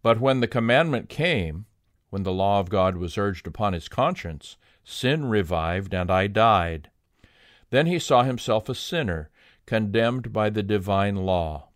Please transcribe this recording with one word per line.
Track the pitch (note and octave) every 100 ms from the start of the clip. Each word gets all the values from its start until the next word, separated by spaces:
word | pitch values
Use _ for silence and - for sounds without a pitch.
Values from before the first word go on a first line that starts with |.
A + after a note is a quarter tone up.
But | - A2+
when | C3+ C3
the | A#2+
commandment | B2 A2+ B2+ E3 B2 -
came, | - E3+ C#3 E2 D#2 G#2+ _ _ _ _
when | G2
the | F#2+
law | F#2 G2 G2+
of | F2+
God | G2 F#2 F2+
was | F2 G#2+
urged | G2+ F#2 -
upon | - G#2
his | F2 -
conscience, | - C#3+ F#3 F2 D2+ - - _ _
sin | - - B2 D#3 C#3
revived | G#2+ E2+ E2+ D#2+ F#2 G2
and | F#2 F2+
I | F#2 G2+
died. | G#2 A2+ G2+ E2+ D#2+ - _ _ _ _ _ _ _ _
Then | B2+ E3
he | F3
saw | - B2+
himself | C3 B2 - A2 -
a |
sinner, | B2+ - E3+ A#2+ E2 D2 _ _ _
condemned | - A2+ G#2 A2+ A#2 B2+ A2+
by | A2 G#2+
the | G#2+
divine | G2 G#2 F#2+ G2 G2+
law. | G2+ F#2+ F2+ D#2+ D2 -